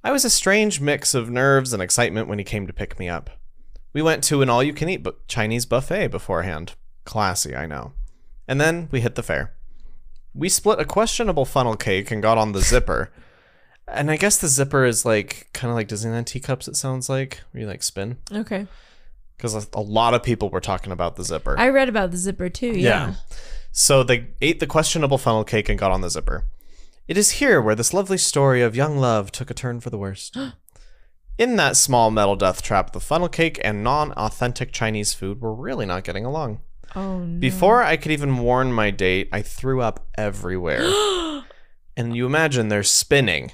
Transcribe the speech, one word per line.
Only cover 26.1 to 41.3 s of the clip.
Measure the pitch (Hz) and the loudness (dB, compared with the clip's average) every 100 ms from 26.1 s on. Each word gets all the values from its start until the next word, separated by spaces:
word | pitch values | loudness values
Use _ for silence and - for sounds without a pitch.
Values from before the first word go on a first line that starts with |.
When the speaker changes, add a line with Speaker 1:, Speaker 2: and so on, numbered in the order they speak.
| 78 - 76 - - - - - - - | -2 -2 -2 -4 -8 -16 -18 -20 -18 -2
Speaker 1:
It | 175 | 2
is | 208 - | 2 4
here | 285 180 | 4 6
where | 107 107 | 6 2
this | 117 | 2
lovely | 185 190 185 | 0 0 0
story | - 147 139 127 | 0 4 4 4
of | 120 | 2
young | 113 147 143 | 2 0 2
love | 127 110 95 | 2 2 0
took | - 127 | -8 -10
a | |
turn | - 127 120 | -6 -6 -6
for | 117 | -8
the | 113 | -8
worst. | 98 95 - 254 269 - _ - - | -8 -8 -12 -10 -10 -12 _ -20 -20
Speaker 2:
<gasps> | - - _ - - | -20 -20 _ -12 0
Speaker 1:
In | 240 220 | 2 4
that | 143 123 | 2 2
small | - 123 113 | 4 4 4
metal | 110 101 98 | 4 2 4
death | 95 92 | 2 0
trap, | - 101 - | 0 0 0
the | - | -6
funnel | - 160 175 | -2 0 0
cake | - 165 - 104 | 0 0 0 -4
and | 104 | 0
non-authentic | 113 147 151 - 107 - 123 - 131 | 0 0 0 -2 -4 -2 -4 -2 -6
Chinese | - 110 110 104 | -2 -2 0 -4
food | - 95 107 | -4 -6 -6
were | 113 | -6
really | 110 123 165 101 | -6 -8 -6 -4
not | 92 98 | -4 -4
getting | 95 | -6
along. | 117 156 135 104 - - - 190 | -4 -4 -6 -8 -10 -14 -12 -8
Speaker 2:
Oh, | 190 185 | -6 -6
no. | 175 170 | -4 0
Speaker 1:
Before | 131 185 185 240 | 0 4 6 6
I | 190 160 | 4 0
could | 156 | 0
even | 151 143 127 | 0 0 2
warn | 120 127 131 | 4 4 2
my | 117 104 | 2 2
date, | 98 95 92 - | 2 2 2 0
I | 101 | -4
threw | 107 - 131 131 | -4 -4 -2 0
up | 117 - - - | 0 -2 -6 -4
everywhere. | 104 101 90 92 85 69 | -4 -4 -4 -4 -2 0
Speaker 2:
<gasps> | 339 403 415 370 330 | 2 2 2 0 -4